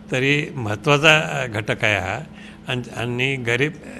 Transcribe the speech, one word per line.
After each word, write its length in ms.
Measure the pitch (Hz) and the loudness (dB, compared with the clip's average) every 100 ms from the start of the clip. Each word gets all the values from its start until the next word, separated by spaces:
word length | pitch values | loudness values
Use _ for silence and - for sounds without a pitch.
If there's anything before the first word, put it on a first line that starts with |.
| - | -4
तरी 380 | 131 135 143 156 139 | 0 2 2 0 -4
महत्त्वाचा, 640 | 107 107 123 143 156 156 | -4 -2 2 6 6 6
अ, 260 | 165 151 127 | 4 -2 -2
घटक 380 | 107 107 113 | -2 -2 0
आहे 140 | 110 101 | 2 2
हा. 220 | 90 110 156 - - - - | 0 -4 -8 -14 -18 -14 -6
आणि, 140 | 127 117 113 | -6 -6 -6
आणि 380 | 117 120 131 135 | -4 0 0 0
गरीब, 360 | 117 120 147 - - - | 0 2 0 -2 -12 -14